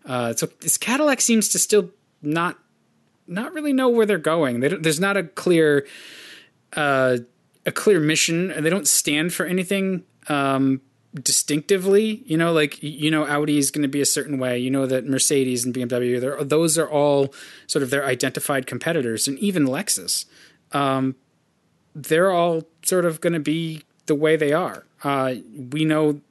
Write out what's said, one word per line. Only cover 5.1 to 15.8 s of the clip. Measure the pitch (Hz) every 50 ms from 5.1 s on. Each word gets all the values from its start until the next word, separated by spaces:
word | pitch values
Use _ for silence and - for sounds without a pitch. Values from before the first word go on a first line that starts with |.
| 196
a | 196 180
clear, | - - - - 180 175 160 160 151 147 139 139 - - - - - - - - - - - - _ _ _ _ _ -
uh, | 160 151 143 139 131 131 127 127 120 120 - _ _ _ _ _ _ _
a | 160
clear | - - - 220 202 170
mission. | 151 151 160 160 - - 165 165 185 190 139 151
They | 151 160
don't | 175 202 147 -
stand | - - - - 147 151 160 180 170
for | - 180
anything, | - 180 190 180 - 196 196 190 190 185 170 - _ _ _ _ -
um, | 151 143 139 139 135 135 135 135 135 131 - _ _ _ _ _ -
distinctively. | 151 123 - - - - - 147 156 - - 196 190 180 196 196 202 220 220 214 - -
You | - 156 160
know, | 165 170
like, | 165 156 151 147 - - -
y-, | 147
you | 151 127 147 156
know, | 160 156 147
Audi | 139 147 147 151 151 147 147
is | 139 135
gonna | - 151 147 135
be | 139 143
a | 139
certain | - - 147 131 147 143 131
way. | 127 127 123 123
You | 123 131
know | 135 135 135
that | 127 131 131 117
Mercedes | 143 135 135 - - 151 139 135 127 127 123 120
and | 127 117
B | 127